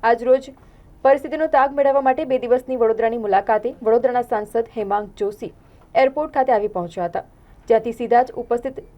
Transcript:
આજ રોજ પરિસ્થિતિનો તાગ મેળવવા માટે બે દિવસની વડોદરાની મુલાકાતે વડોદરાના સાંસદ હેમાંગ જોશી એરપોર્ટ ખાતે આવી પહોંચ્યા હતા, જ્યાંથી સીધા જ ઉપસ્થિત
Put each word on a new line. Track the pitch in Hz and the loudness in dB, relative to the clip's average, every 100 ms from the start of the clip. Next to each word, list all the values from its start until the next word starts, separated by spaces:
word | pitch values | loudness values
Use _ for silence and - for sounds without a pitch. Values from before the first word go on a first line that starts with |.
આજ | 220 233 | 2 0
રોજ | 240 262 262 - - _ - - | 2 0 0 -20 -20 _ -20 -2
પરિસ્થિતિનો | 262 277 277 302 311 | 2 2 0 -4 0
તાગ | 302 277 277 | 2 2 2
મેળવવા | 277 277 | 2 2
માટે | 262 262 302 | 2 0 0
બે | 254 | -2
દિવસની | 247 247 262 254 | 0 0 0 0
વડોદરાની | 226 220 226 233 | 0 2 -2 -2
મુલાકાતે | 214 190 - 214 220 - | 0 0 2 -2 -2 -6
વડોદરાના | 220 226 254 247 | 0 2 2 -2
સાંસદ | 240 214 208 233 233 - | -2 -4 -4 -4 -4 -6
હેમાંગ | 202 202 208 - | -4 -4 -4 -6
જોશી | 202 208 202 - _ _ _ - | -6 -6 -14 -16 _ _ _ 2
એરપોર્ટ | 262 269 302 | 2 0 -4
ખાતે | 302 262 | -2 0
આવી | 226 208 | 0 0
પહોંચ્યા | 196 175 170 175 | -6 -8 -6 -6
હતા, | - - _ _ - - | -6 -12 _ _ -20 0
જ્યાંથી | 226 226 | 0 0
સીધા | 226 233 240 | -8 2 2
જ | 254 | 2
ઉપસ્થિત | - 240 240 269 262 - | -4 -4 -4 -4 -12 -18